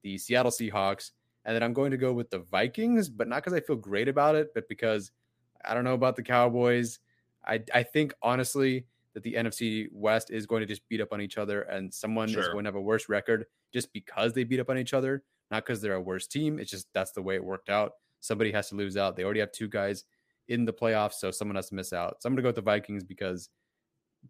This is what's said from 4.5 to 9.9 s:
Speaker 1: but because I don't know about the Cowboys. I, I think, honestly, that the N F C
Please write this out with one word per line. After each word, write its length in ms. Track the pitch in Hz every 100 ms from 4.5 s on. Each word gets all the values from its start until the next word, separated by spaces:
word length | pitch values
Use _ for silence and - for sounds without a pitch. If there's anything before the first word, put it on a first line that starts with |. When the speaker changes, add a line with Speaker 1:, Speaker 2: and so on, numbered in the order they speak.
Speaker 1:
but 140 | 117 -
because 420 | 110 113 107 95 _ _ _ _ _
I 100 | -
don't 100 | 117
know 100 | 127
about 220 | 123 127 127
the 60 |
Cowboys. 760 | 120 123 123 120 123 120 117 - _ _ _ _
I, 180 | - 110 110
I 80 | 123
think, 320 | 120 151 147 -
honestly, 640 | 117 127 123 139 135 127 123 _ _
that 80 | 107
the 120 | 113 113
N 100 | 117
F 80 |
C 340 | - 117 110 107